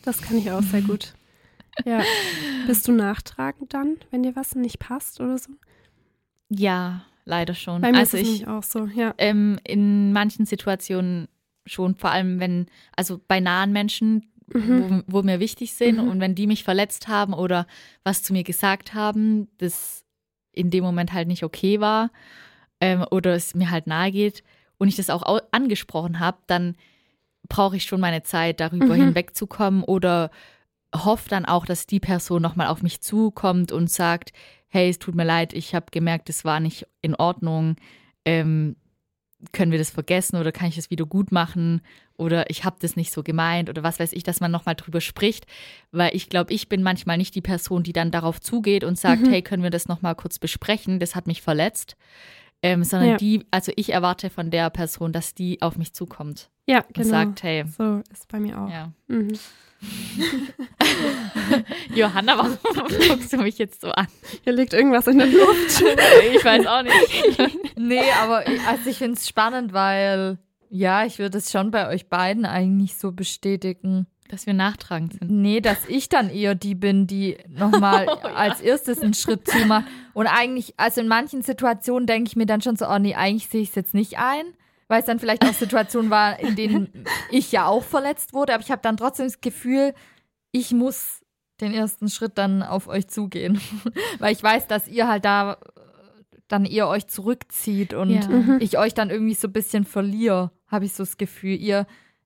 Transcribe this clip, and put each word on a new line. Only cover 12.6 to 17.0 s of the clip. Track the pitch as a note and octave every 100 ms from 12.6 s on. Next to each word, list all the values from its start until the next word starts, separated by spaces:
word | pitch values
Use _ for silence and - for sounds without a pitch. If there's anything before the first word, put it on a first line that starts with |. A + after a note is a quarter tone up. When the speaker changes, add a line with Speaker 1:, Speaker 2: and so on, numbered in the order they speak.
| F3 _ _ -
Speaker 2:
also | F3+ F3+ -
bei | F#3+
nahen | F#3 F3+ G3
Menschen, | G#3 G#3 - A3 A3 - _ -
Speaker 1:
Mhm. | A#3+ G#3+ B3+ F#3 F#3 -
Speaker 2:
wo, | G3
wo |
mir | F#3+ F3+
wichtig | A3 - A#3
sind | - A#3+ A3+
Speaker 1:
Mhm. | B3
Speaker 2:
und | F#3+
wenn | F#3
die | F3+ G#3
mich | G#3+
verletzt | - F#3+ G#3 -